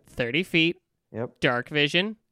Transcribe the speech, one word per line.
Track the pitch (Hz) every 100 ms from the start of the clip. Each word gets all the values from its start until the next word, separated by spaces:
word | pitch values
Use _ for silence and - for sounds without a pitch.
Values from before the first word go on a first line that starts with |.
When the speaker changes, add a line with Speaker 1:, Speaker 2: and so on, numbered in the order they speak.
| _
Speaker 1:
Thirty | - 120 151
feet. | 185 170 165 165 _ _ _
Speaker 2:
Yep. | 107 123 -
Speaker 1:
Dark | 143 123 123
vision. | 151 147 170 202 214 _